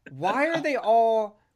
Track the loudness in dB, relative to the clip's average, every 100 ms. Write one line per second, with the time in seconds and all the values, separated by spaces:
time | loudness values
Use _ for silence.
0 | -20 -6 -4 0 0 -2 -2 -2 2 4
1 | 4 0 -2 _ _